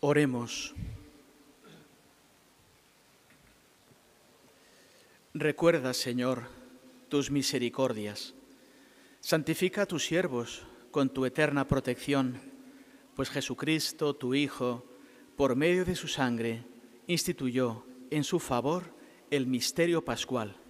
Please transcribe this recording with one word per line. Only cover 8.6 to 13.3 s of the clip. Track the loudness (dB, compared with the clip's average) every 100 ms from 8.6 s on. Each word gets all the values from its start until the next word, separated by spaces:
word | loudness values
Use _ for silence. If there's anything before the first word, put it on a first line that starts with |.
| -20 -20 -20 -20 -20 -14
Santifica | 0 0 0 0 0 0
a | -2
tus | -2
siervos | 0 0 0 -2 -4 -10 -16 -20 -6
con | 0 0
tu | 2 -2
eterna | 2 2 2 2
protección, | 0 0 -4 0 0 0 -4 -14 -20 -20 -20 -20 -20 -16 -6
pues |
Jesucristo, | -4